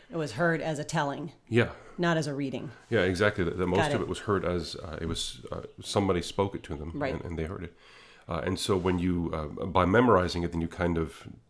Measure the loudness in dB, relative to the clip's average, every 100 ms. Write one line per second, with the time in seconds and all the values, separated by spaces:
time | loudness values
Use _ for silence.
0 | -10 -6 -4 0 2 2 0 -4 -2 0
1 | 0 -2 -8 -12 0 2 2 -2 -14 -2
2 | 2 2 0 -2 -4 -6 -10 -12 -2 2
3 | 2 4 2 2 0 0 2 2 2 0
4 | -2 -4 0 0 0 -2 -4 -10 -10 -6
5 | -4 -4 -6 -8 -10 -10 -10 -14 -2 0
6 | 2 2 -2 0 0 -2 -8 -8 -8 -6
7 | -4 -4 -6 -6 -6 -6 -12 -14 -20 -20
8 | -20 -20 -6 -4 -2 -2 0 2 2 2
9 | 2 0 0 -4 -6 -6 0 4 6 8
10 | 8 6 4 0 -2 -2 -4 -2 0 0
11 | -2 -6 -18 -20